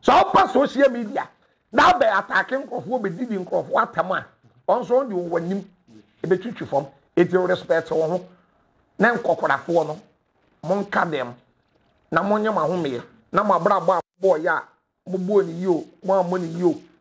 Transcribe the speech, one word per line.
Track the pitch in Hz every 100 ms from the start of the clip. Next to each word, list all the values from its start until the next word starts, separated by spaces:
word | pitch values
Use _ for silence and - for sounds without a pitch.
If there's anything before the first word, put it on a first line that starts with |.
Sɛ | - 285
wopa | 381 - 370
social | 247 269 254 277
media, | 240 214 190 - _ _ _ _
na | - -
abɛ | 359 233
atake | 196 202 247 190 262 277
nkurɔfoɔ, | - 139 247
bɛdidi | 208 170 247 202
nkurɔfoɔ | 180 180 143 -
atam | - - 170
a, | 175 - _ _ _ -
ɔno | 214
nso | 190 240
ɔde | 269
wɔ | 185 175
w'anim, | 170 165 196 190 _ _ - _ _
ɛbɛtwitwi | 160 185 233 - 135
fam. | 135 143 _ _ -
Eti | 175 180
wo | 180
respect | 180 - 165 165
wo | 160 160
ho. | 180 180 _ _ _ _ _ _ _
Na | 220
nkɔkorafoɔ | 233 - 165 156 139 - 170 151
no, | 156 _ _ _ _ _ _
monka | 151 196 202 220 175
dem. | 151 120 120 _ _ _ _ _ _ _
Na | 165
monyɛ | 190 214 214
mo | 196
ahomeɛ. | 156 180 156 120 - _ _
Na | 185
mo | 208 180
abrabɔ | 185 196 165 185
a | - _
mobɔɔ | 190 160
yɛ | 170
a, | 156 - _ _ _ -
mobɔɔ | 190 180 208 175
ne |
yie | 165 185
o, | 165 - _
mo | 190 190
ammɔ | 175 185
ne | 165
yie | 170
o. | 180 151 - _